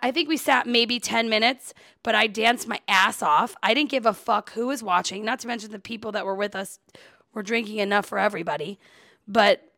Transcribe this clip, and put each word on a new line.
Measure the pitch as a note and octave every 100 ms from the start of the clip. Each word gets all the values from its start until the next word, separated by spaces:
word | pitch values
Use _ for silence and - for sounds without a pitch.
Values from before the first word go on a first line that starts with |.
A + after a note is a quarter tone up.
I | B3
think | C4 D4+
we | D#4
sat | - B3+ A#3+
maybe | A#3+ A#3 A#3+
ten | - A3+ A3+
minutes, | G#3+ A#3 C4 - - - _
but | -
I | G#3+ A3
danced | A3 A3+ A#3+ A3+
my | G#3+ -
ass | G3 G3+ -
off. | D#3+ D3+ A#3 -
I | G3
didn't | B3 D4
give | C4+ A3+
a |
fuck | G3 - G3+ -
who | A3 B3
was | C#4
watching, | G#3+ F3+ F3+ F#3+
not | G#3+ B3+
to | A#3
mention | A#3+ G#3
the | G#3+
people | - A3+ A3
that | G#3 F#3+
were |
with | F#3+ G3+
us | G3 G3 - _ - - _ _
were | A3
drinking | G3 A#3 G#3+ G#3+
enough | G3+ G3+ G3
for | G3+
everybody. | G3+ G3 E3+ - D#3 G3+ _ _ _ _ -
But | G#3+ G#3 F#3 _